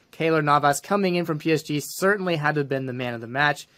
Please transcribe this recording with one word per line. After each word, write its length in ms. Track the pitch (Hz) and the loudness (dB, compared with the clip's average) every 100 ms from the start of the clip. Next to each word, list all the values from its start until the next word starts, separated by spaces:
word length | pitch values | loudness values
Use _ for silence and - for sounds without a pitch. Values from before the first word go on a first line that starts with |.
| _ | _
Keylor 320 | - 160 160 | -4 0 2
Navas 340 | 151 147 143 143 | 4 4 4 0
coming 380 | - 202 190 175 | 0 0 2 0
in 80 | |
from 160 | 170 156 | -2 -2
P 100 | 160 | 0
S 140 | 156 | 0
G 160 | - 147 | 0 -6
certainly 540 | - - 190 208 185 165 | -6 -2 0 2 0 0
had 180 | 147 | 0
to 60 | 151 | 0
have 80 | 139 | 0
been 180 | 135 131 | -2 -4
the 60 | |
man 220 | 123 123 | -6 -6
of 60 | 120 | -6
the 60 | 117 | -6
match. 400 | 127 147 147 - | 0 2 0 -6